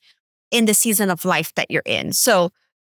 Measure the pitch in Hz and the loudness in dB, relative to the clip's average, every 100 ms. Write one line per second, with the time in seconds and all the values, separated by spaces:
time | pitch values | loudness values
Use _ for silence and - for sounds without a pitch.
0 | _ _ _ _ _ 233 214 214 233 202 | _ _ _ _ _ 0 2 2 0 0
1 | 196 170 180 160 160 - - 165 - 92 | 0 -2 0 -2 -2 -6 -4 -4 -2 -4
2 | 73 - 254 190 170 - _ _ | -4 -2 2 2 2 -4 _ _